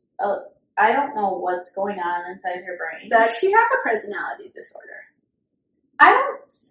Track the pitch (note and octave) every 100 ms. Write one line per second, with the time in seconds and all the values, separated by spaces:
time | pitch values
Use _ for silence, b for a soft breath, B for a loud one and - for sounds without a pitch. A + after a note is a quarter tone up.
0 | _ - G3+ F#3+ - _ _ - A3 C#4
1 | C#4 A3 G3 F3+ F3+ F3+ - G3 G3+ F#3+
2 | F3 F3 F3+ F#3+ F#3 F3+ F#3+ E3+ D#3+ D#3+
3 | G#3 A#3 A3+ - F#4+ G#4+ A#4 C5 C4 G#3+
4 | - - - - - - - - - -
5 | - _ _ _ _ _ _ _ _ -
6 | F#4 B4+ C#5 - - _ -